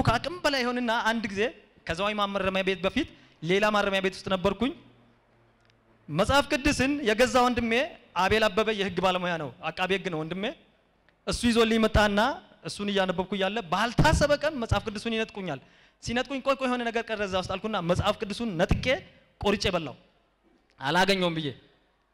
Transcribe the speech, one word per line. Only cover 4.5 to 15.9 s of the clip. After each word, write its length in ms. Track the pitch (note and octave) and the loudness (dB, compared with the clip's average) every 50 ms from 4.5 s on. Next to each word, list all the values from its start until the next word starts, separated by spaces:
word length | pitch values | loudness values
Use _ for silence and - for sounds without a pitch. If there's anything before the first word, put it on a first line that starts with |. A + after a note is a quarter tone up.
| F#3+ G3 A#3 C#4 F4 - - - - _ _ _ _ _ _ _ _ _ _ _ _ _ _ _ _ _ _ _ _ _ _ - | 0 0 -2 -2 -4 -6 -14 -20 -20 _ _ _ _ _ _ _ _ _ _ _ _ _ _ _ _ _ _ _ _ _ _ -6
መጽሐፍ 360 | C#3+ D#3+ G#3+ - C4+ C#4+ C#4 - | -2 -2 0 2 4 2 2 2
ቅዱስን 440 | D4+ C#4 C#4+ D4 C#4 - B3 C4+ D4 C#4+ D4+ | 0 0 2 0 2 2 2 0 0 0 0
የገዛ 320 | G#3 G#3+ G3+ B3+ A#3+ G#3+ B3+ | 0 2 4 4 4 4 4
ወንድሜ 320 | B3 B3 A#3+ A#3+ A#3+ A3+ A3+ A#3+ D4 F4 - - - _ - | 4 4 2 0 0 0 0 0 0 -2 -6 -14 -18 _ -2
አቤል 280 | F3 F#3 F#3+ G#3 A3 A3 | 0 2 2 4 4 2
አበበ 240 | G#3+ F3+ G#3+ G#3+ G#3+ | 2 2 2 0 0
የህግ 280 | A3 G3 F#3+ G3 F3 F#3 | 0 -2 -2 -4 -2 0
ባለሙያ 340 | F3+ F#3 F3+ F3+ F3+ F3+ F3 | 0 2 2 0 0 -2 -4
ነው፣ 140 | D#3+ D3+ B2+ A#2 - - | -4 -4 -8 -10 -10 -10
አቃቤ 260 | D#3+ D#3+ - F#3 F3+ F#3+ | -8 -6 -4 -2 -2 -2
ህግ 140 | F#3+ E3 | -2 -2
ነው 120 | F#3 E3+ D#3 | -4 -4 -4
ወንድሜ። 260 | D#3 D#3+ F3 F#3+ G3+ B3 E4 - _ _ _ _ _ _ _ _ _ _ _ _ - | -6 -6 -6 -6 -6 -6 -8 -8 _ _ _ _ _ _ _ _ _ _ _ _ -6
እሱ 140 | - E3+ - - | -6 -4 0 2
ይዞልኝ 340 | A#3+ A3+ A#3 A3+ A3 A3+ A3+ | 2 4 4 4 4 4 4
መጣና 380 | A3 G#3+ - G#3+ G#3 G#3 G3+ G#3 A3 C4+ D#4+ F#4 - - - _ - | 2 4 4 4 4 4 4 2 2 0 0 -4 -10 -20 -20 _ -12
እሱን 240 | E3 - - G3+ G3+ | -12 -8 -6 -4 -2
እያነበብኩ 420 | G3+ G3 F#3 F#3 F3+ E3+ F#3 F#3 G#3+ | 0 0 0 0 0 -4 -4 -4 -2
እያለ 260 | F#3+ F#3+ F#3+ G#3 A#3 G3 | -2 -2 -2 -2 -4 -6
ባልታሰበ 680 | D#3 E3+ F#3+ A3 A#3+ G#3+ - - D4+ D#4+ - D4 C#4+ D4 C#4+ | -2 -2 0 0 0 2 4 4 4 6 4 4 4 2 2
ቀን 160 | C#4+ D4+ D#4+ | 0 -2 -2
መጽሐፍ 260 | B3 A3+ - G#3 G3+ G#3 | -2 -2 -2 -2 -2 -2
ቅዱሱን 280 | A3 G3+ G#3 - A#3 A3+ | -4 -8 -6 -6 -4 -2
ይነጥቁኛል። 480 | A3 A3 A3 - G3+ F#3+ F3 C#3 C3 - _ _ _ _ _ | -2 -4 -4 -6 -10 -8 -8 -8 -10 -10 _ _ _ _ _